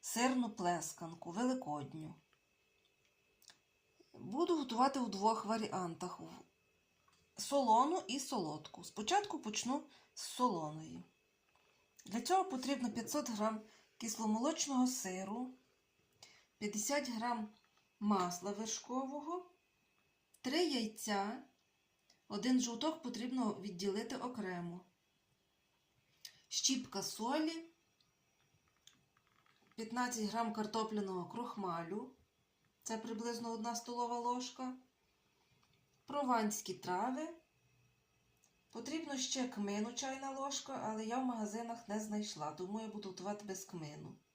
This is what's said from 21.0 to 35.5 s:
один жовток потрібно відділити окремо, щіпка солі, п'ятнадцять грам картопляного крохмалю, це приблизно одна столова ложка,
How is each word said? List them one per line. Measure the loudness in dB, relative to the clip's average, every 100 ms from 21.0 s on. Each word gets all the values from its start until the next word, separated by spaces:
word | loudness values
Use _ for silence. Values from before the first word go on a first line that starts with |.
| 0 2 0 -4 -10 _ _ _ _ _ _ _ _
один | -2 6 6
жовток | 4 0 0 0
потрібно | -4 -4 -2 2 2 0
відділити | -4 -2 0 0 -2 -4
окремо, | -4 -4 -4 -2 -4 -8 -14 _ _ _ _ _ _ _ _ _ _ _ _ _ -20 -20 _
щіпка | 2 4 2 0 -4
солі, | -4 -2 2 2 2 -2 -10 _ _ _ _ _ _ _ _ _ _ _ -20 _ _ _ _ _ _ _ _
п'ятнадцять | -10 -4 0 0 2 0
грам | 2 0
картопляного | 0 0 2 2 0 0 -2
крохмалю, | -2 -4 -6 -4 -2 -2 -2 -4 -6 -14 _ _ _ _ _ _
це | -6 -4
приблизно | -4 -2 -2 -2 -2
одна | -2 -2 -2
столова | -4 -2 0 2
ложка, | 2 0 -2 -4 -6 -6 -14 _ _ _ _ _ _